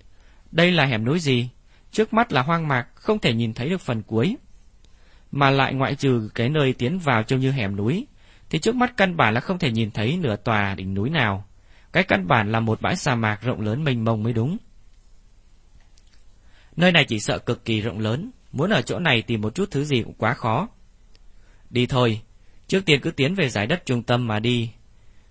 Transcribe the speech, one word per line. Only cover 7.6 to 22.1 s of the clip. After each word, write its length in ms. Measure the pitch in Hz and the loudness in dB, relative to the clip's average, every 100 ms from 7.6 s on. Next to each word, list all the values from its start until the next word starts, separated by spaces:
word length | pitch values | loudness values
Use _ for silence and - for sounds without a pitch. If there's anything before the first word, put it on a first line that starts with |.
| 98 101 | -2 -2
núi, 300 | 104 180 294 - - - - | -2 -2 -4 -16 -20 -20 -6
thì 80 | 160 | -2
trước 160 | 220 | 0
mắt 220 | 247 247 - | 0 0 2
căn 200 | 190 165 | 0 2
bản 180 | 117 | 2
là 60 | 113 | 2
không 180 | - 185 | -2 -2
thể 120 | 143 | 0
nhìn 200 | 110 110 | 0 -2
thấy 260 | 117 110 175 | -2 -2 -2
nửa 200 | 143 104 | -2 -2
tòa 380 | 123 107 98 | -2 0 0
đỉnh 200 | 95 95 | -4 -6
núi 160 | 98 113 | -4 -2
nào. 340 | 165 113 98 - - - - - | 0 0 -2 -8 -20 -20 -20 -4
Cái 120 | 165 | -2
căn 220 | 190 202 185 | 0 0 2
bản 260 | 123 104 | 2 2
là 80 | 113 | 0
một 200 | 110 110 | 0 0
bãi 160 | 95 185 | 0 -2
sa 180 | 151 | -2
mạc 280 | 120 110 104 | 0 0 -2
rộng 180 | 123 - | -4 -4
lớn 240 | 107 123 | -4 -2
mênh 200 | 156 120 | -2 0
mông 180 | 113 110 | 0 0
mới 100 | 110 | 0
đúng. 240 | 113 127 208 - - - - - - - - - - - - - - - - - - - - - - | -2 -2 -4 -10 -20 -20 -20 -20 -20 -20 -20 -20 -20 -20 -20 -20 -20 -20 -20 -20 -20 -20 -20 -14 2
Nơi 160 | 180 | 4
này 120 | 170 | 4
chỉ 160 | 139 107 | 2 0
sợ 180 | - - | -2 -4
cực 260 | - 117 | -2 -4
kỳ 160 | - 110 | -2 -2
rộng 180 | 107 92 | -2 -4
lớn, 320 | 107 127 233 - - | -2 -2 -6 -14 -12
muốn 180 | - 185 | -4 0
ở 120 | 175 | 0
chỗ 160 | 113 107 | 0 -2
này 240 | 165 117 | 0 0
tìm 180 | - 113 | 0 -2
một 140 | 107 | -2
chút 160 | 165 196 | -4 -4
thứ 140 | 139 | -2
gì 180 | 147 127 | 0 -2
cũng 120 | - | -2
quá 200 | - 110 | -2 -2
khó. 340 | 139 117 117 220 - - - - - - - - - - | 0 -2 -2 -4 -10 -20 -20 -20 -20 -20 -20 -20 -20 -6
Đi 160 | 123 123 | -2 0
thôi, 340 | 131 120 | 2 2